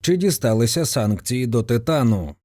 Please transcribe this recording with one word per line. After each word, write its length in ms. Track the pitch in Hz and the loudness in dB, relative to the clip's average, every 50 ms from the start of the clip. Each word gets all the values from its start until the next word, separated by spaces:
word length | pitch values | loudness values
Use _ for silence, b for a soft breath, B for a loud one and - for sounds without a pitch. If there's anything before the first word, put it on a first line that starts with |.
Чи 140 | - - 180 | 2 0 0
дісталися 680 | 180 180 202 156 - - 120 110 113 117 113 - 170 160 | 2 2 0 0 0 0 0 2 2 2 2 0 -2 -2
санкції 640 | 127 - 135 110 104 107 95 - - 123 127 127 | -2 -2 -2 0 0 -2 -2 -4 -4 -4 -2 -2
до 160 | 120 113 120 | 0 0 -2
титану? 720 | 110 - 120 117 117 - 160 147 131 117 110 98 85 73 73 _ | 0 0 -2 0 0 0 0 2 2 2 2 0 -2 -8 -10 _